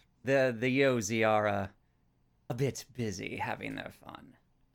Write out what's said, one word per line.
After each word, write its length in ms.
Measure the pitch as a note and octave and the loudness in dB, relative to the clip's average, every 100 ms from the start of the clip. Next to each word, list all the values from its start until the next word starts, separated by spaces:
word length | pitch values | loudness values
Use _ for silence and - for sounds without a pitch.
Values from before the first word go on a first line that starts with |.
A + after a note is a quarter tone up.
| _ _ | _ _
The, 300 | A#2+ C#3 C3 A2+ | 0 2 2 2
the 240 | B2+ C3 | 0 4
Yozi 460 | C#3 B2 G2 A2+ A2 | 4 2 0 2 4
are, 220 | G#2+ G#2+ | 4 4
uh, 180 | G2+ F#2+ - _ _ _ _ _ _ - | 0 -2 -10 _ _ _ _ _ _ -8
a 40 | |
bit 300 | B2 C3+ - - | -2 -2 -4 -10
busy 420 | - A2 F#2 A2 - | -6 -6 -6 -8 -6
having 360 | A#2+ G#2+ A2+ | -6 -6 -8
their 180 | - - - | -10 -12 -16
fun. 300 | - - - - _ _ _ | -18 -18 -20 -20 _ _ _